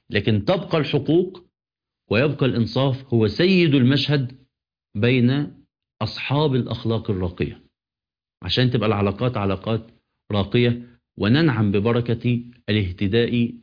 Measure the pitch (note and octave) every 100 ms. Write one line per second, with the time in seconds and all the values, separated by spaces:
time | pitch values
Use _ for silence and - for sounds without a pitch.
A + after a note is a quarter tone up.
0 | - G#2 A#2 G#2 G2+ F#3 - E3 C#3 C#3
1 | C#3 E3+ F#3 - _ _ _ _ _ _
2 | - G#2 D3 C3+ C3 A2+ G#2+ C3 C#3 B2
3 | - A#2 G#2+ G#2 F#3 F#3 E3+ C#3 B2 C#3
4 | - D3 A#2+ - _ _ _ _ _ G#2
5 | A#2+ C3 A#2+ C#3+ C#3+ - _ _ _ -
6 | A2 - - C#3+ D#3 B2+ - A#2 A2+ A2+
7 | A2+ F#2+ F2 - D2 - _ _ _ _
8 | _ _ _ _ F#2+ B2 B2 B2 G#2+ G2+
9 | G2+ G2 B2 A#2+ G2 F#2+ - - - _
10 | _ _ - G#2 F#2+ B2 A#2+ A#2+ - -
11 | _ - G2+ C#3 E3 A2 G#2 G2+ A2+ A#2+
12 | A#2+ A2+ B2 A#2+ A#2+ - - G#2+ F2+ F2+
13 | G2+ A2+ A#2 A#2+ A#2 -